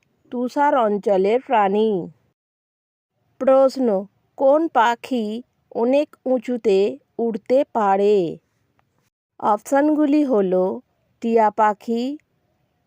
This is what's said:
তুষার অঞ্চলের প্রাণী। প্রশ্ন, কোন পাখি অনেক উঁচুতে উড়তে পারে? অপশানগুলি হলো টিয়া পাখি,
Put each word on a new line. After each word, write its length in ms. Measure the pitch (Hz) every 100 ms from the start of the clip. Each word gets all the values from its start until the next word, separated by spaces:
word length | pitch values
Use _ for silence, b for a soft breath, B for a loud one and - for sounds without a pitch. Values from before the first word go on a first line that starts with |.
| _ _ -
তুষার 420 | 247 247 294 294 285
অঞ্চলের 600 | 220 208 208 190 190 240
প্রাণী। 520 | 269 233 196 208 220 190 170 - _ _ _ _ _ _ _ _ _ _ _ -
প্রশ্ন, 480 | 254 269 269 262 240 190 202 _ _ -
কোন 220 | 269 302 330
পাখি 580 | 254 226 233 - 247 208 226 - _ _
অনেক 360 | - 240 285 302 _
উঁচুতে 540 | 262 254 - 247 214 190 208 269 _ -
উড়তে 400 | 233 214 - 254 294
পারে? 460 | 233 202 196 202 208 165 160 _ _ _ _ _ _ _ _ _ -
অপশানগুলি 840 | - - - 277 302 302 302 302
হলো 400 | 277 214 190 185 185 233 - _ _ _
টিয়া 260 | 233 226 214
পাখি, 520 | 214 214 202 - 233 254 302 _ _ _ _ _ _